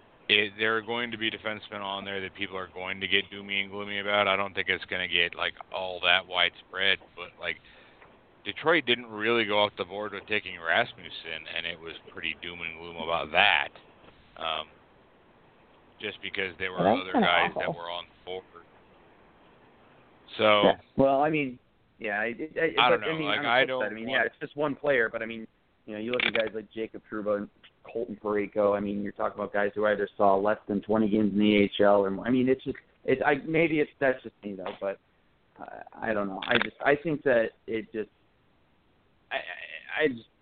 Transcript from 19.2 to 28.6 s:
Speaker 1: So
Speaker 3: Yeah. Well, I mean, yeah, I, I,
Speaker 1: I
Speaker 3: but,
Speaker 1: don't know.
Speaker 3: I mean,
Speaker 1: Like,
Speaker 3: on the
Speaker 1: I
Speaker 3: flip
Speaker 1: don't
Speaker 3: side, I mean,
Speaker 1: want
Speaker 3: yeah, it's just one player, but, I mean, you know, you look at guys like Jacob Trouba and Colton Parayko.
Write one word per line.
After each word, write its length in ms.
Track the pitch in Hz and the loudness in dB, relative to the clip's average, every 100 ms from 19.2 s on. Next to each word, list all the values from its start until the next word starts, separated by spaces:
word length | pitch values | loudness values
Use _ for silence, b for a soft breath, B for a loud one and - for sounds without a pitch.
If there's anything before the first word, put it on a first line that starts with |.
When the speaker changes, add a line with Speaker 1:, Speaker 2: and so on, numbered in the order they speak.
| _ _ - - - _ - - - _ - - | _ _ -20 -20 -20 _ -20 -20 -20 _ -10 2
Speaker 1:
So 240 | 107 104 | 4 6
Speaker 3:
Yeah. 140 | 101 - - - | 6 4 0 2
Well, 260 | 135 135 | 4 4
I 60 | 151 | 4
mean, 300 | 156 135 123 _ _ _ - | 2 -2 -6 _ _ _ -10
yeah, 200 | 107 104 | -4 -2
I, 60 | |
I, 40 | 117 | -2
Speaker 1:
I 60 | |
Speaker 3:
but, 540 | 107 156 - 160 - 123 | -4 -8 -2 0 4 4
Speaker 1:
don't 120 | 117 | 4
know. 40 | 107 | 0
Speaker 3:
I 100 | 160 | -2
mean, 80 | 143 | -2
Speaker 1:
Like, 120 | 104 | 0
Speaker 3:
on 60 | |
the 60 | 117 | 2
Speaker 1:
I 100 | 123 | 2
Speaker 3:
flip 80 | 127 | 2
Speaker 1:
don't 140 | 127 | 0
Speaker 3:
side, 100 | 104 | -4
I 20 | |
mean, 140 | 110 117 | -6 -2
Speaker 1:
want 120 | 131 | 0
Speaker 3:
yeah, 60 | - | -2
it's 80 | - | -4
just 160 | 147 143 | -10 -4
one 180 | 151 | -4
player, 340 | 131 147 127 110 | -2 2 2 2
but, 100 | 113 | -2
I 40 | 113 | -8
mean, 200 | 113 110 _ _ _ | -10 -14 _ _ _
you 100 | - | -12
know, 60 | 107 | -8
you 100 | 113 | -4
look 100 | 123 | -2
at 80 | - | 0
guys 160 | 113 110 | 0 -2
like 180 | 107 101 | -6 -10
Jacob 300 | 113 110 107 - | -8 -8 -10 -10
Trouba 260 | 107 101 104 | -6 -2 -2
and 120 | 104 _ - _ | -4 _ -20 _
Colton 320 | - 117 - 104 | -12 -8 -8 -6
Parayko. 540 | 104 104 101 107 | -2 0 0 2